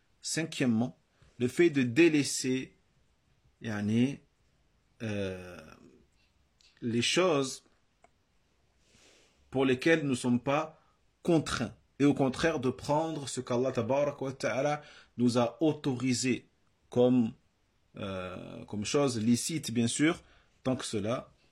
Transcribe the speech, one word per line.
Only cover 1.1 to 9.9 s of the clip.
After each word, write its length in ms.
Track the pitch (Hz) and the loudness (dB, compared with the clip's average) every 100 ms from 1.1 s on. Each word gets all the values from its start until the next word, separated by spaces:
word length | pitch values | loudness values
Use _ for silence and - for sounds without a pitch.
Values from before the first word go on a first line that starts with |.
| _ _ - | _ _ -4
le 100 | 123 | -2
fait 220 | - 170 | 4 4
de 120 | 139 | 4
délaisser, 920 | 123 117 170 151 135 - 131 131 127 _ _ _ _ _ _ _ _ _ | 0 6 6 6 0 -2 -2 -4 -6 _ _ _ _ _ _ _ _ _
yani, 580 | 113 104 104 113 131 139 _ _ _ _ _ _ _ - | -8 -4 0 2 2 -2 _ _ _ _ _ _ _ -12
euh, 580 | 113 104 95 92 90 87 78 - - _ _ _ _ _ _ _ _ - | -8 -4 -6 -8 -14 -18 -20 -20 -20 _ _ _ _ _ _ _ _ -10
les 220 | 123 117 | -4 -2
choses 640 | 120 165 185 143 131 - _ _ _ _ _ _ _ _ _ _ _ _ _ _ _ _ _ _ _ | 0 2 2 2 -2 -6 _ _ _ _ _ _ _ _ _ _ _ _ _ _ _ _ _ _ _
pour 140 | 131 | 0
lesquelles 380 | 135 127 165 | 2 2 4